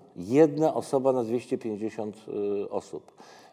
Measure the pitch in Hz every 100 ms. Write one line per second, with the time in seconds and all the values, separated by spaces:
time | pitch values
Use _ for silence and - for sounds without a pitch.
0 | - - 90 139 156 147 156 117 - 139
1 | 135 131 113 120 - 127 113 101 107 -
2 | 107 101 - 101 101 101 98 101 - 87
3 | - - - - -